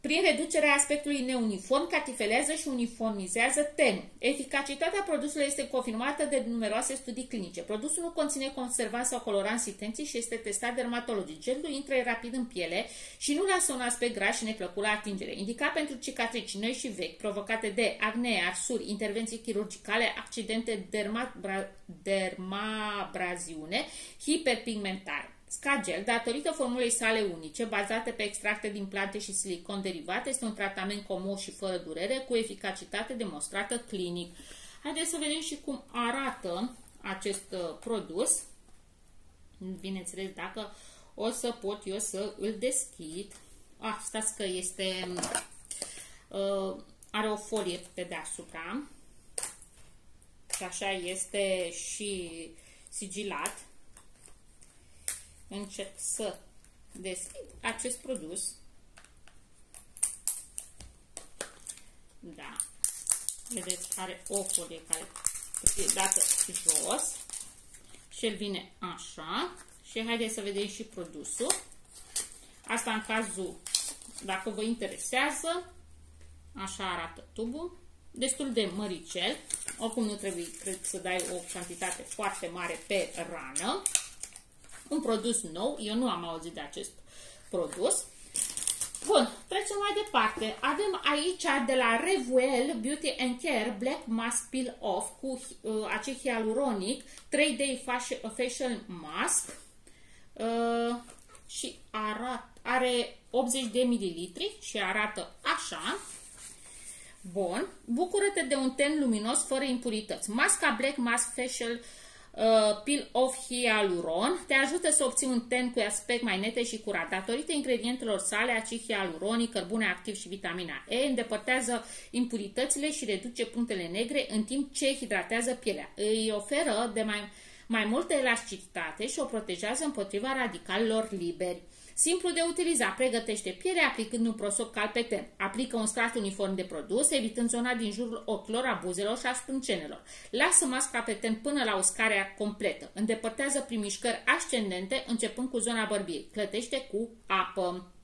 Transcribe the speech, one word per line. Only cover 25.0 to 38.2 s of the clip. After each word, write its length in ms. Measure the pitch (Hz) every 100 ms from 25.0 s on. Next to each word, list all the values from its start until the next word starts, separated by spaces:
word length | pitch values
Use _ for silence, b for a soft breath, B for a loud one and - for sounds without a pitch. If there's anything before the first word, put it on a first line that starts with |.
| 185 147 - - -
Scagel, 500 | - 277 277 190 165
datorită 460 | 208 233 233 254 311
formulei 400 | 311 254 247 240
sale 300 | 233 226 226
unice, 440 | 202 165 160 -
bazate 460 | 220 202 202 226 233
pe 120 | 233
extracte 460 | 208 202 208 214 214
din 180 | 202 196
plante 320 | 196 196 208
și 140 | 208
silicon 500 | 196 196 175 - 202
derivat, 440 | 190 175 147 196 285
este 180 | 262
un 100 | 226
tratament 520 | 214 196 196 190 202 202
comod 320 | 185 190 196
și 120 | -
fără 260 | - 190 185
durere, 480 | 156 160 196 262 262
cu 80 | 233
eficacitate 760 | 220 196 202 190 - 208 226
demonstrată 640 | 247 214 151 - 196 202 233
clinic. 580 | - 196 175 175 175 B B B B B
Haideți 280 | 285 320 330
să 60 | 339
vedem 200 | 302 311
și 180 | 311 294
cum 200 | - 262 -
arată 840 | 240 240 269 269 - 185 175 240 - - -
acest, 440 | 196 190 208 196 -
uh, 260 | 190 170 156
produs. 600 | - 220 - 165